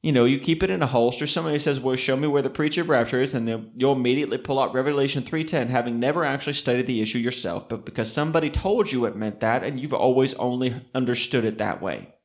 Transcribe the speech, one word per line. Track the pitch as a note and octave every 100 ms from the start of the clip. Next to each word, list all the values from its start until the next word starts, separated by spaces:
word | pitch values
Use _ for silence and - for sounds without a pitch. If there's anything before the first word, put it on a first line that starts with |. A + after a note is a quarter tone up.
You | D#3
know, | C3 A#2+
you | C#3
keep | D#3+ E3
it | F#3+
in | F#3
a | C#3
holster. | B2+ A#2+ B2 D3+
Somebody | - D#3+ D3
says, | D3 C3+
"Well, | C3 B2+
show | - C3
me | D3+
where | C#3+
the | C3+
pre-trib | - D3+ D#3+ E3+
rapture | C3 A#2 B2+
is," | C3
and | C3+ A2+
they'll, | A2+ A2 B2
you'll | C3
immediately | C3 B2 C3+ C#3+ B2
pull | - C3+
out | B2+
Revelation | B2+ C3+ C#3+ C#3 C#3+
three | - D#3+
ten, | D#3 D#3+ A#2+
having | B2+ A#2+ A#2
never | B2+ D#3+
actually | D3 C3+ D3
studied | C#3 - B2 B2+
the | A#2
issue | A2 A#2+
yourself, | A#2 B2 F2+ E2+ -
but | A2+
because | - - A2
somebody | D3 D3+ E3 D3+
told | D3+ - A3+ G3+
you | B2+ A2+
it | G2+
meant | G#2+ G2+
that, | A2 B2+
and | G#2+ C3
you've | C#3+ B2+
always | B2+ B2+ C3 -
only | B2 B2 B2+ A#2+ -
understood | C3 A#2+ A#2+ - B2+
it | A2 A2
that | G#2 -
way. | F#2+ A#1+ - _